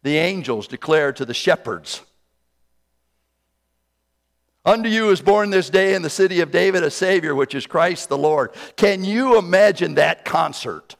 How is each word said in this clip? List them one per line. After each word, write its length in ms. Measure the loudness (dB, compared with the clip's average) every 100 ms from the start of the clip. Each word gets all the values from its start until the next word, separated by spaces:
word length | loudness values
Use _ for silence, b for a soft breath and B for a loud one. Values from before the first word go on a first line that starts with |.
The 160 | 0 0
angels 500 | 0 -4 -6 -6 -6
declare 460 | -12 0 2 2
to 100 | -2
the 120 | -6 -2
shepherds, 640 | 0 0 -2 -10 -10 -16 _ _ _ _ _ _ _ _ _ _ _ _ _ _ _ _ _ _ _ _ _ _ _ _ _ _ 0
"Unto 240 | 2 2
you 220 | 0 2
is 100 | 2
born 300 | 4 2 4
this 180 | 0 2
day 240 | 2 2
in 80 | 0
the 80 | -4
city 320 | 0 0 2
of 80 | 0
David 320 | 2 2 2
a 80 | -2
Savior, 460 | -2 0 0 0 -2
which 180 | -2
is 140 | -4 -4
Christ 420 | 0 0 -2 -6
the 80 | -2
Lord." 380 | 0 0 -2 B B 0
Can 280 | 0 0
you 340 | -2 -2 2 2
imagine 560 | 4 4 4 2 -2
that 320 | 0 0 -2 -4
concert 680 | -2 -2 -4 -10 -12 _